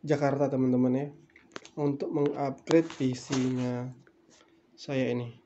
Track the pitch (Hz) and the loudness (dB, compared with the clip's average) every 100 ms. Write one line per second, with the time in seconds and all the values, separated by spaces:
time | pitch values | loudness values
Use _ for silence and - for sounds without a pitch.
0 | 147 143 143 135 139 131 131 127 127 127 | 0 2 2 2 0 2 2 4 2 2
1 | 143 - - - - - - - 147 143 | -2 -10 -20 -20 -20 -20 -16 -4 -2 -2
2 | 185 156 143 143 139 131 - 160 165 - | -4 0 0 0 -4 -6 4 4 4 -2
3 | 135 123 - 135 127 127 123 123 127 127 | -2 -2 -2 0 0 0 -2 -4 -6 -12
4 | - _ _ - _ _ _ _ - 135 | -20 _ _ -20 _ _ _ _ -6 -2
5 | 123 120 120 113 | 0 -2 -6 -14